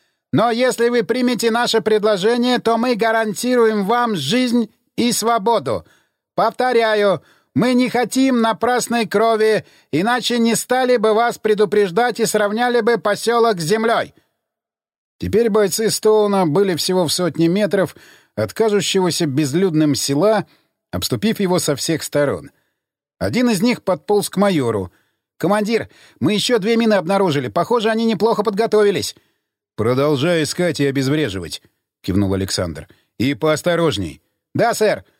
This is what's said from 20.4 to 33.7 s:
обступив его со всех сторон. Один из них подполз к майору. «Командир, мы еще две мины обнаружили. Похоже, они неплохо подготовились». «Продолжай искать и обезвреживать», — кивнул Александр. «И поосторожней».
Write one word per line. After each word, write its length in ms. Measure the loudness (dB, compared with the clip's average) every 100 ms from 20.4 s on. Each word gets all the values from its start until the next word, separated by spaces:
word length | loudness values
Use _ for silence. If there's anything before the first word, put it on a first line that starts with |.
| -2 _ _ _ -10
обступив 480 | -8 -4 -2 -2 0
его 180 | 0 0
со 180 | 0 -4
всех 260 | -2 -4
сторон. 480 | -2 -2 -2 -2 -10 _ _ _ _ _ _ -8
Один 320 | -4 0 0
из 100 | 2
них 220 | 0 -2
подполз 480 | -4 -4 0 -2 0
к 80 | 0
майору. 520 | 2 2 0 -2 -6 _ _ _ _ -6
«Командир, 520 | -2 0 0 -2 -4 _ -20 -4
мы 120 | -2
еще 240 | 0 0 0
две 180 | 2 2
мины 180 | 2
обнаружили. 540 | 2 0 0 0 0 -2
Похоже, 420 | -2 0 0 0
они 160 | 0 0
неплохо 360 | 0 0 0
подготовились». 720 | -2 -2 0 2 2 0 -6 -10 _ _ _ _ _ -4
«Продолжай 640 | -2 2 2 2 0 0
искать 380 | -2 -2 -2 0
и 60 | -2
обезвреживать», — 760 | 0 0 0 -2 -6 -10 -14 _ _ _ _
кивнул 300 | -4 0 0
Александр. 560 | -2 -4 -4 -6 -8 -16 -20 _ -4
«И 160 | -4
поосторожней». 880 | 0 0 0 0